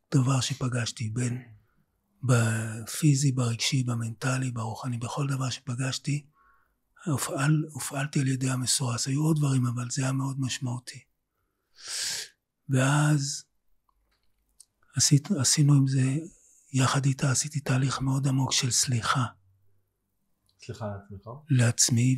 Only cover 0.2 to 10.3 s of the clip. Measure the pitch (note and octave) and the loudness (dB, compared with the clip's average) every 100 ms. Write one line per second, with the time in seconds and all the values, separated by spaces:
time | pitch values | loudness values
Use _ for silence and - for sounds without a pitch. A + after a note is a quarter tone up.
0.2 | B2+ C3 - C3 B2+ A#2+ A2+ - G#2+ A2+ | 2 0 0 -4 -4 -2 -4 -6 -6 -4
1.2 | B2 B2 - - _ _ _ _ _ _ | -4 -6 -12 -20 _ _ _ _ _ _
2.2 | B2+ A#2+ A2+ A2 A2 A2+ A2 - D3+ C3+ | 2 4 4 0 -4 -10 -10 2 4 4
3.2 | C#3+ B2+ A#2+ A2+ - C3+ A#2+ A#2 A2+ A#2 | 2 2 0 0 0 0 0 -2 -4 -4
4.2 | C3 C3 C3 A#2 A2+ G#2 C3 A#2 A#2 - | -2 -2 -2 -4 -8 -6 -6 -6 -6 -4
5.2 | C#3 C3+ C3 - - B2 C3 - - C#3+ | -2 -2 -4 -6 -8 -4 -4 -4 -4 -4
6.2 | - _ _ _ _ _ _ _ F3 B2+ | -6 _ _ _ _ _ _ _ -2 -2
7.2 | - D#3+ C#3+ D#3 D#3 B2 - C#3 C#3+ D3 | -2 0 2 2 0 -8 -8 -6 -2 0
8.2 | C3+ B2+ C3 B2+ B2 - B2+ A#2 C3+ C#3 | 0 0 0 -2 0 0 0 -2 -2 0
9.2 | D#3 D#3 C#3+ C3 B2 A#2+ B2 C3+ C3 C3+ | 2 2 2 2 0 -2 -6 -4 -2 -2
10.2 | C3+ | -4